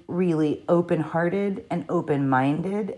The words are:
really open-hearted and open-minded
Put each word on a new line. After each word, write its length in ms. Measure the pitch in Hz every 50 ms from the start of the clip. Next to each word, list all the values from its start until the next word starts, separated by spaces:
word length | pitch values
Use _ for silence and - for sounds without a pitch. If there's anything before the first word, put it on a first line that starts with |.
| -
really 560 | - 170 175 185 175 160 151 156 151 - - - -
open-hearted 960 | 175 170 170 170 175 160 151 - - 165 170 175 196 196 202 202 190 - - -
and 160 | 175 175 - -
open-minded 1080 | 170 170 156 - 147 139 139 135 135 127 135 139 147 165 170 190 202 208 214 196 -